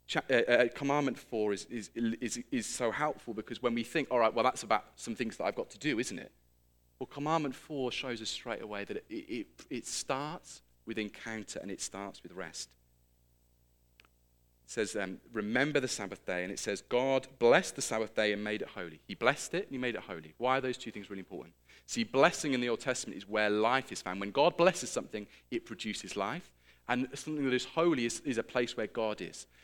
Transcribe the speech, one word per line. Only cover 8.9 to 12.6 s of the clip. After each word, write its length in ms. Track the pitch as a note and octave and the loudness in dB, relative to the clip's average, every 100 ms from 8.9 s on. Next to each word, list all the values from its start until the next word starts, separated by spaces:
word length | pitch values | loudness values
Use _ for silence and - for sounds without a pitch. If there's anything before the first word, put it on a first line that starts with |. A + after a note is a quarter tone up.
| G2+ | -6
it, 80 | - | -6
it, 380 | G#2+ - A#2 G2+ - - | -10 -6 -6 -8 -12 -10
it 180 | B2 - | -8 -6
starts 760 | - - C3+ D3 F3 - - _ _ - | -6 -4 -4 -4 -8 -14 -20 _ _ -8
with 120 | G#2+ | -4
encounter 600 | G#2+ - A#2 A2 G#2 - | -4 -6 -10 -8 -8 -10
and 100 | G2 | -8
it 120 | G2 | -8
starts 420 | - F#2+ G2+ - | -8 -8 -10 -10
with 80 | E2+ | -16
rest. 380 | F2 E2+ - | -10 -10 -10